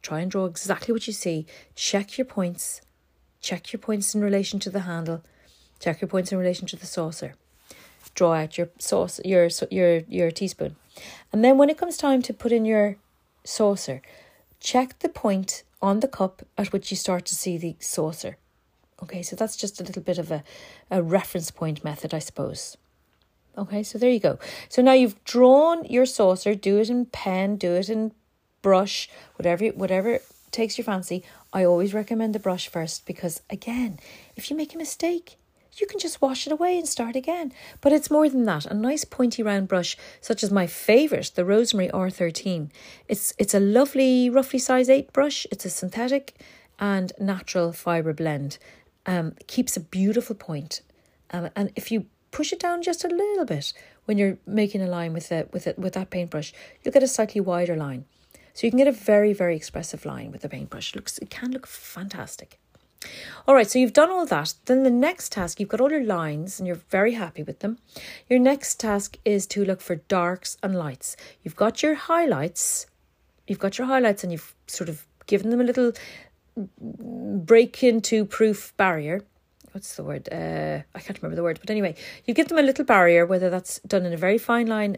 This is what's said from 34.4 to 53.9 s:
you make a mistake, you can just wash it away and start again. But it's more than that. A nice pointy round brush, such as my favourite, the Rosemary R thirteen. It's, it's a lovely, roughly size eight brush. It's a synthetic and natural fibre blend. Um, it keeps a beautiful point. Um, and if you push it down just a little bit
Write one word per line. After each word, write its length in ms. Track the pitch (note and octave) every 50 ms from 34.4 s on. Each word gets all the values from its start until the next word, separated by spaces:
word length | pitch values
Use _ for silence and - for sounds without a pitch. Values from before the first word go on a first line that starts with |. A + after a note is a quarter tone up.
| - -
you 80 | C#4+ D#4
make 160 | D4+ D4+ -
a 40 | E4
mistake, 600 | D#4+ D4+ - - - E4+ F4 E4+ - - - _ _ _ _ _ _ _ _
you 120 | - G#4 G4+
can 120 | - G4
just 220 | - E4 - -
wash 240 | - C4+ C4 B3+ -
it 80 | C#4+ D#4
away 240 | D4+ E4+ F4+ F4+ F4
and 100 | D#4+ -
start 280 | - - A#3 A3+ A#3+
again. 360 | C4+ B3+ D#4+ E4+ F4+ E4 C4 - - - - - -
But 120 | - C#4+ D4
it's 180 | D4+ D4 -
more 180 | D4 D4+ D#4 D4+
than 160 | C4 C4 A#3+
that. 200 | G#3 E3+ D3+ D3
A 80 | - -
nice 300 | G#3 A3 B3+ D4 D4+ -
pointy 360 | - - - B3+ A#3+ A3+ -
round 260 | A3+ G#3+ G3+ G3 F#3+ F3+
brush, 300 | G3 F3+ E3+ - - - - - - -
such 220 | - - A3+ - -
as 80 | G3
my 160 | G3+ G3 F3+ E3+
favourite, 640 | - - - - G#3+ B3 D#4 D4+ - - D#3 - -
the 100 | - F3+
Rosemary 440 | F#3 G3+ A3 A#3+ A3+ - G3+ F3+ F3+
R 200 | - F#3+ F#3 F#3
thirteen. 600 | F3+ - F3+ E3 D#3+ - - F#3+ F3+ E3 D3+ D3 - - - - - - _ -
It's, 260 | G#3+ G3 - - - -
it's 160 | G#3 G3 -
a 40 | G3
lovely, 720 | G3+ G3 G#3 A#3+ C#4+ C#4 - C4+ C4+ C4 B3+ B3+ B3 B3
roughly 300 | A#3+ C4+ C4 - - B3+
size 300 | - - B3+ B3+ B3+ A#3+
eight 220 | C4 C4+ C#4 -
brush. 360 | - - C#4 D4+ C#4 - - -
It's 140 | G#3 - -
a 60 | F#3+
synthetic 640 | - - - F#3 - A3 A#3+ B3 C4+ C#4 C4+ - - _ - - - - _ _ _ -
and 320 | G3+ G3+ G3 F#3+ F#3 F3+ - -
natural 520 | G3+ G3 G3 F#3 - - - F#3 E3+ E3+
fibre 420 | E3+ - - F3 E3+ E3 D#3+ D#3+ D#3
blend. 460 | D#3 E3+ D#3+ D3+ C#3 C#3+ C#3+ - - - - - _ _ _ _ _ _
Um, 280 | - F#3 F3 E3 D#3+ - -
it 80 | - -
keeps 280 | - B3 B3+ - -
a 40 | -
beautiful 560 | D#3+ - - F#3 F#3+ G3+ G#3+ A#3+ B3 - A3
point. 460 | - - - D#3+ C#3+ D#3+ D#3+ - - - _ _ _ _ _ _ _ _ -
Um, 180 | - F3 E3+ - -
and 160 | G3+ G3+ G3 -
if 160 | - - -
you 140 | A3+ A3 - - _ _ _ _
push 240 | - - D4+ D4+ -
it 60 | -
down 240 | - F4 F4 F4 E4+
just 200 | F4+ E4 E4+ -
a 40 | F4
little 380 | F4 F4 G4+ G#4 G#4 G4 D#4+
bit 280 | - E3+ C#3+ C#3+ - - - - -